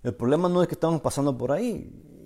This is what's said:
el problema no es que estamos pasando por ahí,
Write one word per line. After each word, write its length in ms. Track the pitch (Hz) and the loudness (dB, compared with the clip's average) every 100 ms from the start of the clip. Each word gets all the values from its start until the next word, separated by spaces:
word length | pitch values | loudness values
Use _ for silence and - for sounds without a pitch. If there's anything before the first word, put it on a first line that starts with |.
el 120 | 123 | -6
problema 340 | 120 117 151 180 | -2 2 2 4
no 140 | 180 | 2
es 60 | 170 | 2
que 60 | |
estamos 260 | 156 165 160 | 0 0 0
pasando 360 | 127 147 143 120 | 0 0 0 0
por 140 | 123 | 0
ahí, 760 | 151 247 190 - - - - | 0 -2 -6 -10 -16 -20 -20